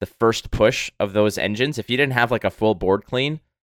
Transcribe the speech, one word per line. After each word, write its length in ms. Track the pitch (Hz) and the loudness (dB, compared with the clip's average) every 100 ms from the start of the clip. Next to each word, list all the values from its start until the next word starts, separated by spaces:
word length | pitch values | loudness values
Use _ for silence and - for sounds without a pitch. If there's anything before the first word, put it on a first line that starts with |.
the 60 | 92 | -12
first 440 | - 113 110 - | 0 0 0 -4
push 400 | - 110 120 - - | 2 2 2 -8 -4
of 140 | 101 | -2
those 240 | 101 107 - | 2 2 0
engines, 400 | 98 107 139 131 | -4 -2 -2 -4
if 140 | 104 | -4
you 80 | 127 | -2
didn't 160 | 143 | 0
have, 160 | 123 120 | 0 0
like, 140 | 117 | 0
a 60 | 95 | -2
full 240 | - 110 | 0 0
board 300 | 92 92 101 | 2 0 0
clean, 360 | - 123 143 156 _ _ | 0 -4 -4 -6 _ _